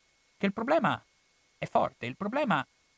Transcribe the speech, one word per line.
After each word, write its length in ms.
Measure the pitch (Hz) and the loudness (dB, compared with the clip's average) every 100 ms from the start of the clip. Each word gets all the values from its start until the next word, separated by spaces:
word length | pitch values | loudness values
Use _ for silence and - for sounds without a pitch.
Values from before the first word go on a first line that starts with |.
| _ _ _ _ | _ _ _ _
che 80 | 202 | -4
il 80 | |
problema 480 | 214 233 320 196 117 - _ _ _ _ _ | -2 0 2 2 0 -6 _ _ _ _ _
è 80 | 151 | -2
forte, 400 | - - - 117 | 0 0 -2 -10
il 100 | 135 | -6
problema 500 | 202 269 285 151 - _ _ | -4 -2 0 0 -2 _ _